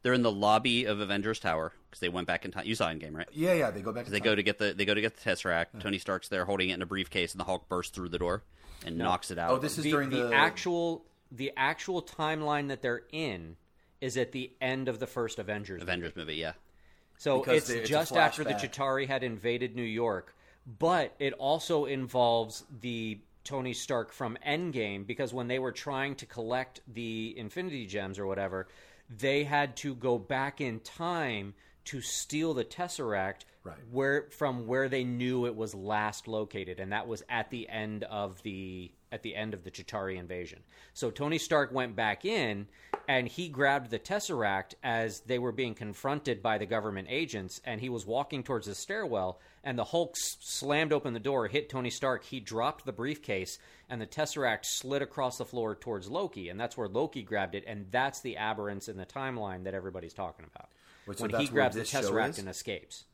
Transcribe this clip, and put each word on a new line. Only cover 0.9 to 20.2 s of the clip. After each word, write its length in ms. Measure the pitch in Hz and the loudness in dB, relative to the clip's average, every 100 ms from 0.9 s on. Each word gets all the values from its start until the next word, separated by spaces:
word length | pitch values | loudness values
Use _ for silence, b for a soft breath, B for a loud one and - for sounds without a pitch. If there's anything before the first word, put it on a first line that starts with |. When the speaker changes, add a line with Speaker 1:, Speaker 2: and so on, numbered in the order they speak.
| 104 | 0
Speaker 1:
Avengers 400 | 101 101 104 110 | 2 0 0 0
Tower 320 | 92 80 80 - - | 2 2 0 -6 -20
'cause 100 | - | -4
they 100 | 87 | -2
went 160 | 90 85 | 0 0
back 180 | 85 | -2
in 60 | 92 | -2
time. 160 | 92 101 | -6 -2
You 80 | |
saw 140 | 110 90 | 0 0
Endgame, 240 | 80 76 | 0 -8
right? 140 | 78 85 | -8 -8
Speaker 2:
Yeah, 220 | 151 170 | 0 4
yeah, 160 | 175 127 | 4 4
they 100 | 101 | 0
go 120 | 98 | -4
back 140 | 113 104 | -4 0
in 60 | |
Speaker 1:
They 60 | 101 | 4
Speaker 2:
time. 60 | |
Speaker 1:
go 100 | 113 | 6
to 80 | 104 | 6
get 160 | 101 - | 4 4
the, 160 | 104 | 0
they 100 | 95 | 2
go 80 | 101 | 2
to 80 | 104 | 4
get 160 | 107 - | 2 0
the 140 | 113 | 0
Tesseract. 380 | 90 95 82 85 | 0 2 2 0
Speaker 2:
Yeah. 80 | 107 | -4
Speaker 1:
Tony 160 | 104 98 | -2 -2
Stark's 300 | - 92 - | 0 -2 0
there 160 | 95 | 0
holding 240 | 90 98 92 | 2 2 2
it 60 | |
in 80 | 87 | 2
a 40 | 87 | -2
briefcase, 460 | 98 92 95 85 | -2 0 0 0
and 80 | 92 | 0
the 40 | |
Hulk 220 | 87 92 - | -2 -2 0
bursts 240 | 90 - | -4 -2
through 160 | - 87 | -6 -4
the 80 | 87 | 0
door 240 | 87 101 - B B B | 0 0 -4 B B B
and 140 | 85 82 | -6 0
Speaker 3:
No. 60 | |
Speaker 1:
knocks 260 | 90 90 - | 2 2 0
it 80 | 87 | -2
out. 140 | 85 | 2
Speaker 2:
Oh, 40 | 127 | 2
this 200 | 143 - | 2 0
is 60 | |
Speaker 3:
The, 60 | 151 | 2
Speaker 2:
during 180 | 151 135 | 4 4
Speaker 3:
the 140 | 127 120 | 2 4
Speaker 2:
the 60 | |
Speaker 3:
actual, 720 | 135 160 - 180 170 170 165 - _ _ | 6 6 4 0 2 0 -2 -8 _ _
the 200 | 120 135 135 | -8 -6 2
actual 460 | 135 160 - 180 | 0 0 -2 -4
timeline 640 | - - 156 156 151 147 143 | -4 -2 -2 0 2 0 0
that 140 | 135 | -2
they're 240 | 131 120 - | -2 -2 -4
in 460 | 156 156 92 80 82 _ _ _ _ | -4 -2 -4 -8 -16 _ _ _ _
is 160 | 131 120 | -2 0
at 140 | 117 | 0
the 200 | 131 127 - | -2 -6 -2
end 280 | 131 131 131 | 0 0 0
of 100 | 110 | -2
the 60 | 127 | -4
first 320 | 127 117 - | -2 -2 -2
Avengers 420 | 98 104 104 90 | -4 -4 -4 -6
movie. 100 | 87 | -2
Speaker 1:
Avengers 240 | 90 85 87 | -2 -2 -6
movie, 180 | 80 78 | -6 -2
yeah. 160 | 80 - - b b b b - | -4 -6 -18 b b b b -6
Speaker 3:
So 220 | 151 131 | 2 2
Speaker 2:
Because 180 | 131 156 | 6 4
Speaker 3:
it's 120 | 127 | 4
Speaker 2:
they, 100 | 117 | -2
it's 100 | 113 | 2
a 40 | |
Speaker 3:
just 200 | 151 165 | 2 4
after 300 | 170 156 156 | 6 6 4
the 60 | 151 | -2
Speaker 2:
flashback. 200 | 143 135 | -2 -4
Speaker 3:
Chitauri 320 | - 139 135 135 | -2 0 2 2
had 180 | 135 | 0
invaded 500 | 127 110 117 120 123 | 0 0 0 0 -2
New 80 | 117 | -2
York, 540 | 117 110 117 95 | -2 2 2 0